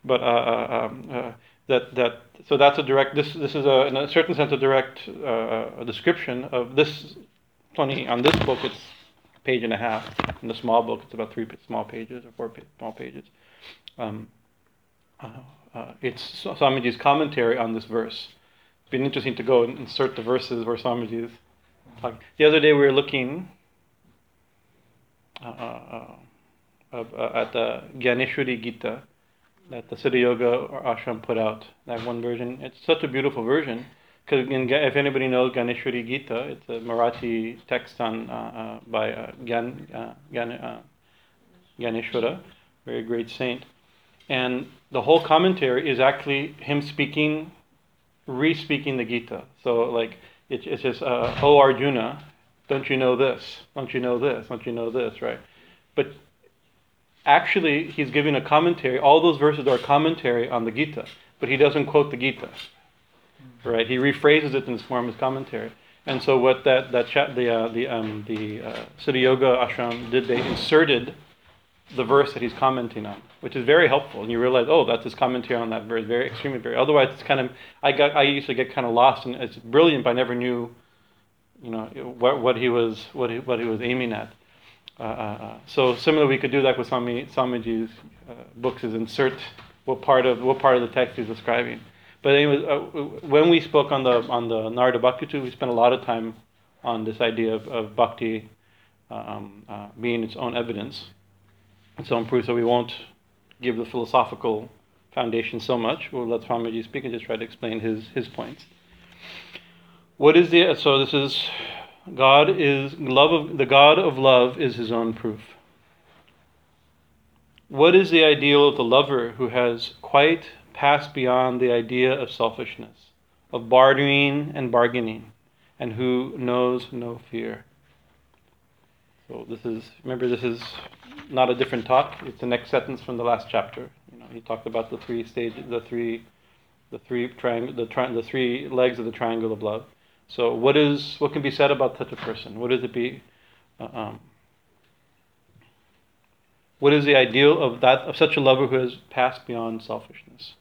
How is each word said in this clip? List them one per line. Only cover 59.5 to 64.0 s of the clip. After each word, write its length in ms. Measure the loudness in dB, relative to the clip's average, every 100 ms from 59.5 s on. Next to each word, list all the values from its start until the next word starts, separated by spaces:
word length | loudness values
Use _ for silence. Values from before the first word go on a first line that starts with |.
| 2 0
are 100 | 0
commentary 720 | 2 2 2 -2 -2 0 -2
on 160 | -2 -4
the 60 |
Gita, 340 | -2 -4 -6 -14 -18 _ _
but 100 | -4
he 80 | 4
doesn't 280 | 4 4 2
quote 240 | 2 2
the 80 | -2
Gita, 320 | -4 -4 -14 -16 -20 _ _ _ _ _ _ _ -20 _
right? 240 | -4 -2 0
He 100 |
rephrases 580 | 2